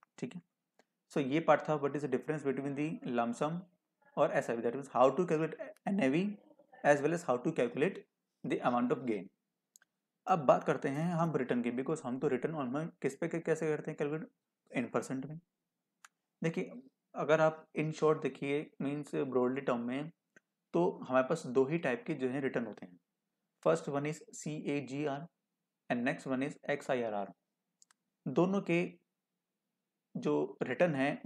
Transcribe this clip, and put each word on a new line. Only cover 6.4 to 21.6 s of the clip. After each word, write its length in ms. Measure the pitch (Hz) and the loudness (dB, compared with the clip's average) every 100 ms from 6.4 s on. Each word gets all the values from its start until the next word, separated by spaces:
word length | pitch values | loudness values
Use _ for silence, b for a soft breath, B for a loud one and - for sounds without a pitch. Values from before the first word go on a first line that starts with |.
| - - _ - - | -14 -20 _ 0 4
as 140 | 143 | 6
well 140 | 143 | 4
as 100 | 170 | 0
how 120 | 170 123 | 0 0
to 160 | - | 0
calculate 480 | 151 120 131 160 202 - _ _ _ | 0 -2 0 -2 -2 -16 _ _ _
the 160 | - - | -4 -2
amount 300 | 135 123 123 | 0 0 0
of 120 | - 131 | 0 -2
gain। 220 | 104 90 _ _ _ _ - _ _ _ _ - | -4 -6 _ _ _ _ -20 _ _ _ _ 0
अब 180 | 185 131 | 2 6
बात 180 | 175 | 6
करते 240 | 170 139 147 | 6 0 0
हैं 240 | 139 165 | 0 0
हम 240 | 170 165 147 | 2 2 2
रिटर्न 260 | 127 123 | 2 2
की, 80 | 117 | 2
because 340 | 120 131 117 | 0 -2 -2
हम 140 | 127 131 | -2 -2
तो 100 | 147 | 0
रिटर्न 260 | 127 147 | 0 -2
on 360 | 160 127 139 165 - | -2 -4 -4 -6 -4
किस 140 | 143 - | -6 -4
पे, 120 | 170 | -4
कैसे 380 | 170 165 160 160 | -4 -2 -2 0
करते 240 | 151 160 | -2 -4
हैं 80 | 151 | -4
कैलकुलेट, 300 | 147 156 - _ _ _ _ | -4 -4 -8 _ _ _ _
in 220 | - 120 | -4 -2
percent 340 | 123 107 131 135 | -2 -2 -6 -6
में। 140 | 156 _ _ _ _ _ _ - _ _ _ | -12 _ _ _ _ _ _ -20 _ _ _
देखिए, 300 | 165 165 - - - _ _ | -2 -2 -6 -10 -18 _ _
अगर 260 | - 147 156 | -6 2 6
आप 260 | 160 160 - - | 4 2 -8 -4
in 140 | 156 | -2
short 280 | 156 156 151 | 2 4 4
देखिए, 480 | 147 131 139 143 156 _ | 0 -4 -2 -2 -4 _
मीन्स 340 | 139 147 147 | -4 -4 -4
ब्रॉडली 460 | 156 143 127 123 131 | -4 0 2 2 2
टर्म 200 | - 123 | 0 -2
में, 300 | 120 131 156 - _ - _ _ _ | -2 -4 -6 -12 _ -20 _ _ _
तो 160 | 170 175 - | 2 2 0
हमारे 220 | 120 131 131 | 2 4 4
पास 180 | 165 131 | 0 0
दो 180 | 127 | 2